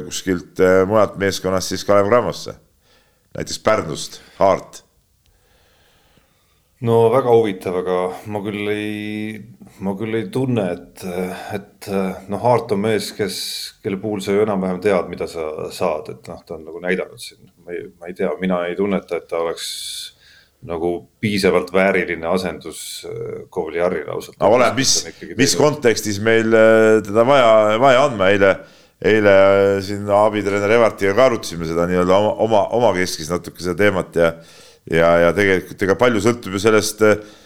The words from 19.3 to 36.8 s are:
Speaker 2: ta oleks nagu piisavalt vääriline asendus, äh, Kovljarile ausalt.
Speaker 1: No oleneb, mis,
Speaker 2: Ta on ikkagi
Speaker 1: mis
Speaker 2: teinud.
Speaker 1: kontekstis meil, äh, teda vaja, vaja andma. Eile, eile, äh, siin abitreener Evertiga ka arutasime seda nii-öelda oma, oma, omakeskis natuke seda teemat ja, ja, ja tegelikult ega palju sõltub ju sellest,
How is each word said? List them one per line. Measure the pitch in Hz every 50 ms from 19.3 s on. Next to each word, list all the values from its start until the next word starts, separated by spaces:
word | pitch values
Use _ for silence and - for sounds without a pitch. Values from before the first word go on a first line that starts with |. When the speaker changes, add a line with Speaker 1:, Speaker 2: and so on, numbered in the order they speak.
Speaker 2:
ta | 85 82
oleks | 82 82 80 - - - - - - - - - - - _ _ _ _ _ _ _ _ _ _
nagu | - 82 85 82 85 87 87 85 - _ _ -
piisavalt | - 107 104 98 98 92 80 90 87 -
vääriline | 90 95 95 98 95 92 85 80 87 80 82 85
asendus, | 92 92 92 85 78 73 - 80 76 - - - - - -
äh, | 85 85 82 85 85 - 87 87 -
Kovljarile | - 92 80 80 78 85 87 90 87 78 - 82
ausalt. | 85 87 - - -
Speaker 1:
No | - 85 98
oleneb, | 113 127 120 110 107
mis, | 127 135 - - -
Speaker 2:
Ta | - 82
on | -
ikkagi | - 85 80 90 107
Speaker 1:
mis | 135 139 -
Speaker 2:
teinud. | - 143
Speaker 1:
kontekstis | 151 143 147 - 117 107 - - 104 101 101
meil, | 107 113 113 113 110 110
äh, | 113 113 110 110 113 110 110 110 110 110 95
teda | 95 101 113 117
vaja, | 127 143 135 123 113 110 110 107 107 107 113
vaja | 135 139 123 123 143
andma. | 143 117 101 92 95
Eile, | 101 98 98 95 90 - - - - - _ _ _ -
eile, | - 95 107 110 104 101 98 98 98 98 98 98 98 101 98 98
äh, |
siin | 95 98 104 101 101 101
abitreener | 101 104 107 110 104 107 101 101 98 101 101 101 113
Evertiga | 120 117 104 - - 98 98 98
ka | 110 131 135
arutasime | 117 107 - - 82 82 82 80
seda | 82 85 87 90
nii-öelda | 90 90 90 90 92 101
oma, | 107 107 - - 110 113
oma, | 113 101 92 - - 117
omakeskis | 123 107 92 90 92 87 - - 78 76
natuke | 87 87 - 80 - - 85
seda | 90 87 82
teemat | 104 104 95 90 80 80 -
ja, | 82 85 82 82 82 - - - - - - _ _ _
ja, | - 80 82 85 85 85 85 85
ja | 85 80
tegelikult | 101 101 98 95 90 - - - -
ega | 104 92 98 98
palju | 123 123 117 101 92
sõltub | 120 120 120 - 98 95
ju | 101
sellest, | 95 113 107 104